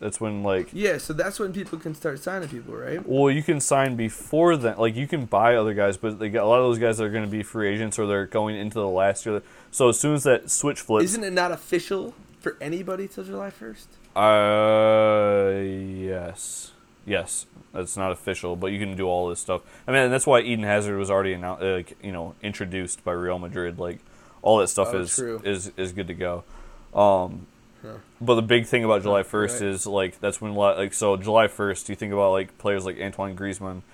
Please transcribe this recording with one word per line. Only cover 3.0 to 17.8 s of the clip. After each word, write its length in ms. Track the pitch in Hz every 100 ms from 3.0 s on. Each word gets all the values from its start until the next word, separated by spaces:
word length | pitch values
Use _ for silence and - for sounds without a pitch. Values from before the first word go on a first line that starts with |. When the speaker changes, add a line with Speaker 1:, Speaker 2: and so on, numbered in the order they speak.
| -
Speaker 1:
Well, 220 | 135 139
you 120 | 147
can 160 | 151 151
sign 360 | - 139 135 117
before 600 | 113 - - 151 175 156
then. 180 | 113 101
Like, 160 | 113 113
you 100 | 139
can 180 | 160 117
buy 300 | 101 117 120
other 200 | 107 104
guys, 220 | 101 92
but 200 | 110 107
they 120 | 107
got, 140 | 110
a 40 | 104
lot 100 | 123
of 40 | 127
those 140 | 117
guys 200 | 117 110
are 100 | 107
gonna 180 | 110 104
be 160 | 107
free 260 | 101 113 101
agents 300 | 107 110 -
or 80 | 104
they're 180 | 101 95
going 300 | 110 107 107
into 240 | 104 110
the 80 | 98
last 360 | 92 98 101 110
year. 160 | 104 - - -
So 200 | - 123
as 100 | -
soon 160 | 147 147
as 80 |
that 260 | 139 120 -
switch 320 | - 147 143
flips, 220 | - 107 185
Speaker 2:
Isn't 180 | 226 196
it 60 |
not 180 | 180 175
official 640 | 165 - 175 - 196 233 - - _
for 180 | - -
anybody 480 | 143 175 185 185 196
till 160 | -
July 280 | 190 196 196
first? 360 | - 226 214 - - - 95
Speaker 1:
Uh, 1500 | 107 107 104 107 107 110 110 110 107 107 104 101 98 98
yes, 1080 | 95 95 95 95 95 92 87 90 - - - - _ _ -
yes, 400 | 92 85 - - - -
that's 220 | 95